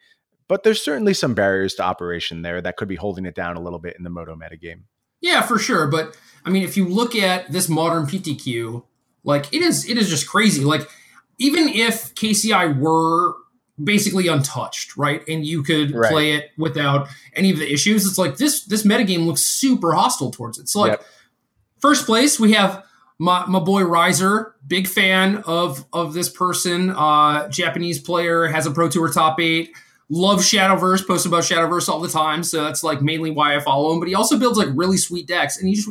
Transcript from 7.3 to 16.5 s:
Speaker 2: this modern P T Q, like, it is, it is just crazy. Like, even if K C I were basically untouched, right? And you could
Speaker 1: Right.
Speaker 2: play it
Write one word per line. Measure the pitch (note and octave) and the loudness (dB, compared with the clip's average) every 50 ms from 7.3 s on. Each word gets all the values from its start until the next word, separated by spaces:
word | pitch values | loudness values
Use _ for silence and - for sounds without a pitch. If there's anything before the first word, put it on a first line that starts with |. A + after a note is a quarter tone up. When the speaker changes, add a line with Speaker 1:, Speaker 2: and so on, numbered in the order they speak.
| F#3 F3+ F3+ - | 0 -2 -4 -6
Speaker 2:
this | C#3+ F3+ F3+ E3 | -4 -4 -2 0
modern | D#3 D#3 D#3+ E3 E3 E3 D3+ C#3 | 0 0 0 0 0 0 -2 -4
P | C#3 - | -4 -6
T | - D#3+ C#3 | -6 -6 -8
Q, | C#3+ - C3 A#2 A#2 A#2 A2+ A#2 A#2+ - _ _ _ _ _ _ _ _ | -6 -6 -6 -6 -6 -6 -6 -8 -12 -14 _ _ _ _ _ _ _ _
like, | C#3 C#3+ C#3+ C#3+ - - | -2 -2 -2 -2 -4 -2
it | D#4 | 0
is, | F4+ E4+ - - - - | 0 2 0 0 -2 -2
it | A#3+ A#3+ | 0 0
is | G#3+ E3+ | 0 0
just | D#3+ C#3 - - | 0 -2 -4 -2
crazy. | - G3 A3+ G#3+ D#3+ C#3+ C3+ | 0 2 4 4 2 2 2
Like, | D3 D#3 D3+ - - - - - _ _ - _ _ _ - | 0 0 0 -2 -8 -14 -20 -20 _ _ -20 _ _ _ -2
even | B3 C#4+ C#4+ F4 D#4+ C4+ | 0 2 2 4 2 2
if | G3+ G#3+ A3+ A3+ A3 - - - - | 2 2 0 0 0 -2 -6 -12 -6
K | - A3 G#3+ G#3 | -4 0 0 0
C | G#3 - A3 | 2 2 2
I | G#3 F3+ F3+ | 2 2 2
were | D#3+ C#3+ C3 C#3+ D#3+ D#3+ D#3+ D#3+ E3 E3 F3 - B4+ - - - _ _ _ _ _ _ - | 2 0 2 2 2 4 4 4 4 2 2 2 0 -2 -4 -12 _ _ _ _ _ _ -6
basically | D3 G#3 G#3 G3+ G3+ G3+ - F#3+ F3+ E3 | -2 2 2 2 2 2 0 0 2 2
untouched, | D#3 C#3+ C#3 - - B2+ G#2+ - - - - - - - | 2 0 0 -2 -4 -8 -8 -8 -8 -12 -12 -12 -6 -4
right? | C#3+ C#3+ D3 - - D#3 | -2 -2 -2 -4 -6 -6
And | D#3+ D#3+ D3+ | -6 -6 -4
you | D3+ E3+ D#3 C#3 | -4 -4 -4 -2
could | D#3 D#3+ D3+ D3+ C#3+ C#3+ | 0 0 0 0 0 0
Speaker 1:
Right. | A#2 A2+ A2 | 2 2 2
Speaker 2:
play | D#3 D#3 D3+ D3+ D3+ | 4 2 2 2 0
it | D3 D3 - | -2 -4 -8